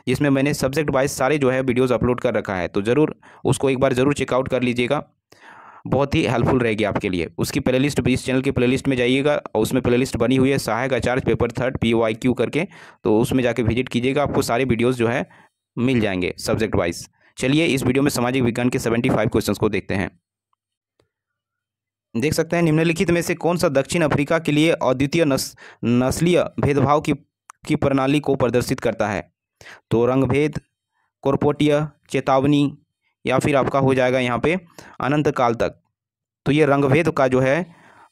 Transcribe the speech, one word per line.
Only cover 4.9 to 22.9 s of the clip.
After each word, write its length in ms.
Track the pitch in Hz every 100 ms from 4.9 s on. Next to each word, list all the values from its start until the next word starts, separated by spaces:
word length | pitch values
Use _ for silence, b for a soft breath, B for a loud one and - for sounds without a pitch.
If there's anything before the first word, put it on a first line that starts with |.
| 147 - _ _ B B B B B 117
बहुत 280 | 127 135 160
ही 100 | -
हेल्पफुल 340 | 120 127 131
रहेगी 240 | 117 107
आपके 260 | 101 - 101
लिए। 200 | 90 80 -
उसकी 220 | 107 147
प्लेलिस्ट 420 | 135 127 143 139
भी, 120 | 123
इस 120 | 127 -
चैनल 160 | 127
की 100 | 135
प्लेलिस्ट 360 | 127 123 127 135
में 100 | 127
जाइएगा 380 | 123 135 147 147
और 260 | - 107
उसमें 220 | 110 131
प्लेलिस्ट 340 | 123 120 131 117
बनी 180 | 117 131
हुई 140 | 131
है 80 | 135
सहायक 360 | - 110 135
आचार्य 280 | 120 120 131
पेपर 300 | - 113 117
थर्ड 260 | - 127 -
पीवाईक्यू 560 | 117 113 113 113 127
करके, 340 | 123 117 139 190 B B B
तो 160 | 113 107
उसमें 240 | 123 131
जाके 200 | 120 113
विजिट 260 | 113 113 123
कीजिएगा, 340 | 139 127 143
आपको 180 | 135 135
सारे 240 | 127 120 131
वीडियोज़ 320 | 113 120 123
जो 100 | 113
है 220 | 131 185 b b _ _ -
मिल 220 | 123 123
जाएंगे 340 | 104 92 87 -
सब्जेक्ट 360 | - 107 110 98
वाइज। 340 | 85 - - b b b
चलिए 280 | 127 147 165
इस 180 | 127
वीडियो 200 | 127 135
में 60 | 143
सामाजिक 340 | 131 120 131
विज्ञान 260 | 120 110 123
के 100 | 127
सेवेंटी 300 | 113 117 127
फ़ाइव 200 | 113 110
क्वेश्चंस 280 | 113 107 101
को 120 | 110
देखते 240 | 101 -
हैं। 260 | 95 87 _ _ _ _ _ _ _ _ _ _ _ _ _ _ _ _ _ _ _ _ 113
देख 160 | 147
सकते 220 | 165 160 170
हैं 80 |
निम्नलिखित 480 | 170 156 170